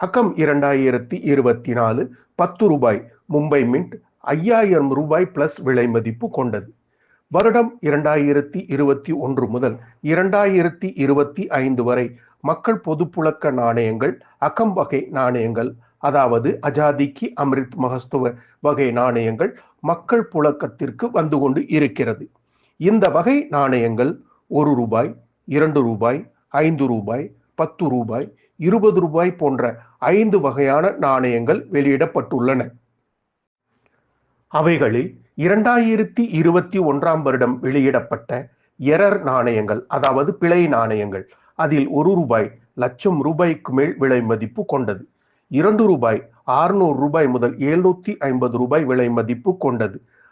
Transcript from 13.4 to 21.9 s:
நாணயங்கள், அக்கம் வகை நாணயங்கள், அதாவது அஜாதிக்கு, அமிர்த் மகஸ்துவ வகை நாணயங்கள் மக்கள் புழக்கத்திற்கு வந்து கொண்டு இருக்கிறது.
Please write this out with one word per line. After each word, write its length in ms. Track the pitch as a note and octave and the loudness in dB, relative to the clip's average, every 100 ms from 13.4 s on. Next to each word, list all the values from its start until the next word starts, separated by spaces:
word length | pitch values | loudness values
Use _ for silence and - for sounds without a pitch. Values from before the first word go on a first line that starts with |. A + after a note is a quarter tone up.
| D3+ B2+ | -2 0
நாணயங்கள், 560 | A#2 A#2 A2+ A2 C#3 - _ - D3 | 0 0 0 0 -2 -4 _ -4 -4
அக்கம் 260 | - A3 F#3 | 0 0 0
வகை 240 | C#3 C3 - | -2 -4 -4
நாணயங்கள், 600 | C3+ B2 B2 A2+ A2+ B2 - _ - | -2 0 0 -2 -2 -6 -8 _ -6
அதாவது 460 | C#3+ C#3+ B2+ A#2 C3+ - D3 | 0 2 2 2 0 -2 -4
அஜாதிக்கு, 580 | C3 D3 C#3+ C#3 - A#3 | 0 0 0 -2 -4 -10
அமிர்த் 420 | - C#3 C3+ C3 - | -4 -2 -2 -4 -6
மகஸ்துவ 520 | B2+ B2+ - C#3 B2+ A#2+ _ _ | -4 -4 -6 -4 -4 -6 _ _
வகை 280 | D3 C3+ C3 | -2 0 0
நாணயங்கள் 600 | A#2+ B2+ A#2+ A2+ A2 C#3 - _ _ | 0 0 0 -2 -2 -4 -6 _ _
மக்கள் 440 | D#3 E3+ - A#3 - | -4 -4 0 -2 0
புழக்கத்திற்கு 720 | D#3+ D3 D3 D3 - C#3 - A#3+ | 0 0 0 -8 -6 -8 -6 -4
வந்து 260 | A#3+ D#3+ D3 | -2 0 0
கொண்டு 220 | C3+ C#3 - | 0 0 0
இருக்கிறது. 560 | D#3 C#3+ | 0 0